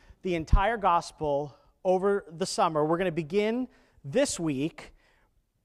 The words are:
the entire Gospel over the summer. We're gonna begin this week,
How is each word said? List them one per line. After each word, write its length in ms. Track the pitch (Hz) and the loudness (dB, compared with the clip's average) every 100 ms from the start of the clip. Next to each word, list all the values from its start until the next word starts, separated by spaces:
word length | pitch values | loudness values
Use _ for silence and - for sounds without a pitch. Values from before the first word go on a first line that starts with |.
| _ - | _ -10
the 120 | 185 170 | -4 -4
entire 400 | 156 208 196 233 | 2 2 4 0
Gospel 800 | 190 170 - - 156 139 143 - _ _ 185 | 2 2 0 -6 -2 -2 -4 -14 _ _ 0
over 400 | 185 196 202 - | 2 2 -2 -4
the 160 | 160 185 | -8 -6
summer. 380 | - 180 156 | 0 2 2
We're 140 | 151 170 | 2 2
gonna 160 | 185 | 0
begin 560 | 160 147 202 214 240 254 _ _ _ | -2 -2 0 0 -2 -6 _ _ _
this 340 | 139 196 285 - | -4 0 0 0
week, 560 | 165 131 160 - - _ _ _ _ _ _ _ | -2 -2 -4 -6 -20 _ _ _ _ _ _ _